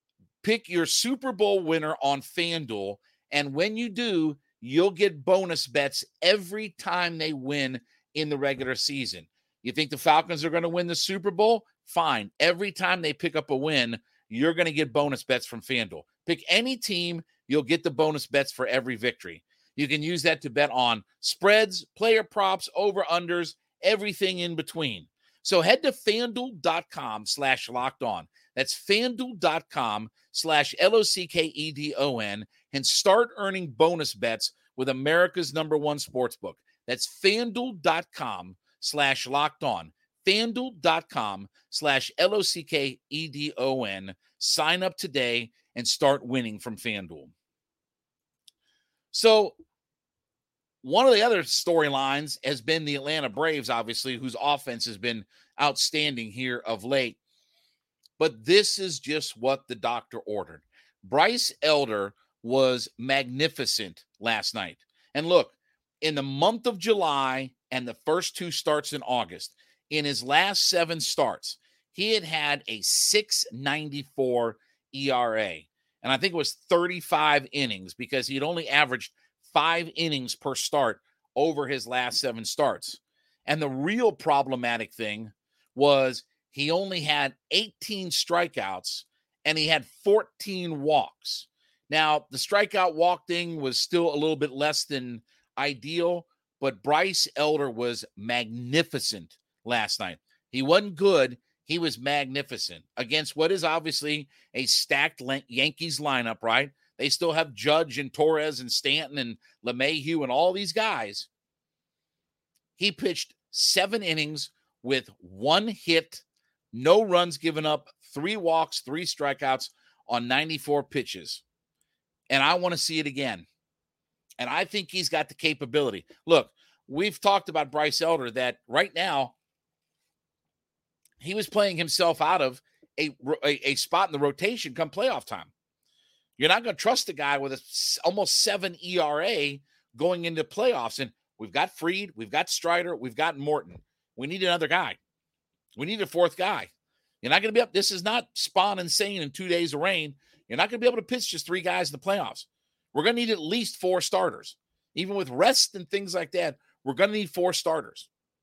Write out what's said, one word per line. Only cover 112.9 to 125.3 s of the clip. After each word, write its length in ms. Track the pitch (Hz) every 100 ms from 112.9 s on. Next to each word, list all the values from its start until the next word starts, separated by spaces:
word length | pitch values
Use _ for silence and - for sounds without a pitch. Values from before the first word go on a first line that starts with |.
pitched 420 | - 220 170 - _ _
seven 500 | - - 190 196 220
innings 500 | 185 156 151 151 - _ _ _
with 260 | 123 135 - 101
one 500 | 90 95 123 170 220
hit, 540 | 196 - 165 160 - _ _ _ _ _
no 300 | 113 135 196
runs 340 | 220 175 175 139
given 280 | 160 156 156
up, 240 | 151 - _ _
three 240 | 139 170 214
walks, 440 | 170 160 160 -
three 240 | - 156 170
strikeouts 640 | - 143 139 135 131 - - _ _ -
on 200 | 117 120
ninety-four 560 | 131 156 151 - 143
pitches. 580 | 139 143 110 95 73 - _ _ _ _ _ _ _ _ _
And 140 | 135
I 100 | 143
want 200 | 180 180
to 40 | 170
see 220 | - 160
it 80 | 147
again. 400 | 135 131 95 87 _ _ _ _ _ _ _ _ -
And 120 | 123
I 160 | 151 190
think 240 | 208 175
he's 180 | 185 160
got 200 | 160
the 60 | 151